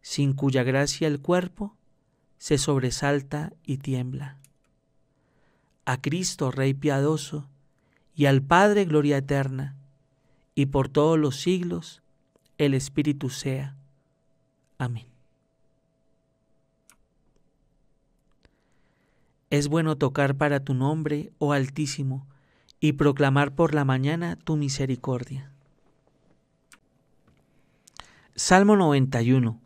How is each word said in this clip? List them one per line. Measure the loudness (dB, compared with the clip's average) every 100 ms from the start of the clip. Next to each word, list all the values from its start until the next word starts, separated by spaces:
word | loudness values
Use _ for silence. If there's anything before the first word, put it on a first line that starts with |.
sin | -10 -2 0
cuya | 2 0 2
gracia | 0 0 0 -2 -2
el | -2
cuerpo | 0 0 -2 -10 -14 _ _ _ _ _ _ _
se | -2 0
sobresalta | 2 0 0 -2 0 -2 -2 -10 -10 -14
y | -8 -8
tiembla. | -4 -4 -4 -8 -12 -16 _ _ _ _ _ _ _ _ _ _ _ _ _ _ -6
A | -4
Cristo, | -2 -4 -4 -4 -4
Rey | 0 0 0
piadoso, | 0 0 0 0 -4 -12 -12 _ _ _ _ _ _
y | 0 4
al | 4
Padre | 4 4 6 4 2
gloria | 2 2 0
eterna, | 0 -2 -2 -6 -10 -14 -20 _ _ _ _ _ _
y | -2 0
por | 0 0
todos | 2 2 2
los | 0 -2
siglos | -2 -2 -2 -8 -10 -20 _ _ _ _ _ _
el | 0 0
Espíritu | -2 -2 -2 -2 -6
sea. | -6 -6 -6 -8 -14 _ _ _ _ _ _ _ _ _ _
Amén. | -8 -8 -12 _ _ _ _ _ _ _ _ _ _ _ _ _ _ _ _ _ _ _ _ _ _ _ _ _ _ _ _ _ _ _ _ _ _ _ _ _ _ _ _ _ _ _ _
Es | -2 2
bueno | 0 0 0
tocar | 0 2 0 2
para | 0 0
tu | -2 0
nombre, | 0 -2 -2 -4 -6 _
oh | 0
Altísimo, | 0 -2 -4 -6 -4 -6 -6 -12 _ _ _ _ _
y | 0
proclamar | 4 2 4 2 4 0 2
por | 2
la | 2
mañana | 0 0 0 -2 -6 -8
tu | -4 -2
misericordia. | -2 -4 -4 -4 -4 -6 -6 -12 -14 _ _ _ _ _ _ _ _ _ _ _ _ -20 _ _ _ _ _ _ _ _ _ _ _ _ -20 _ _ -8
Salmo | 4 6 6 6
noventa | 6 4 2 0
y | 2
uno. | 2 2 -4